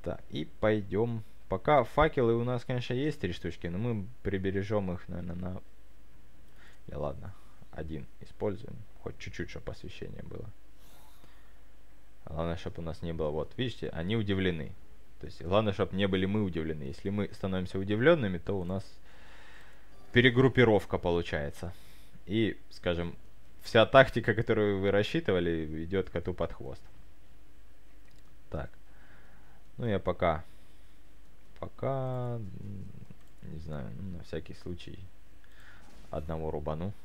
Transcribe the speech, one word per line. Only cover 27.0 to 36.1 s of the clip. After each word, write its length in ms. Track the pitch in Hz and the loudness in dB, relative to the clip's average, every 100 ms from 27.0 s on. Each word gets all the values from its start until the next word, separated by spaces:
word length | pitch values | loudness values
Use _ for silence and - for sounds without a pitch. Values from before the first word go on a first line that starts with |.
| - - - - - - - - - - - - - - - | -10 -10 -10 -10 -8 -8 -8 -8 -8 -8 -8 -8 -8 -8 -6
Так. 180 | - - - - - - - - - - - - - | -6 -6 -8 -10 -10 -10 -10 -10 -10 -10 -10 -8 -2
Ну, 60 | 120 | 2
я 100 | 98 | 2
пока, 460 | 90 87 87 80 - - - - - - - - - - - - | 2 4 4 4 -2 -8 -8 -8 -8 -8 -8 -8 -8 -8 -8 -8
пока, 760 | - - 123 135 131 127 123 120 | -8 -2 0 0 0 0 -2 -2
м, 500 | 101 98 101 101 98 101 - - - - | -4 -4 -6 -6 -6 -6 -8 -8 -8 -8
не 160 | - 80 | -6 -6
знаю, 300 | 80 76 57 58 | -4 -4 -4 -6
ну, 200 | 95 87 | -6 -6
на 60 | - | -4
всякий 280 | 80 - | -4 -4
случай 460 | - - 87 - - 95 - - - - - - - - - | -8 -6 -6 -6 -8 -8 -8 -10 -10 -10 -8 -8 -8 -10 -10
одного 420 | - | -6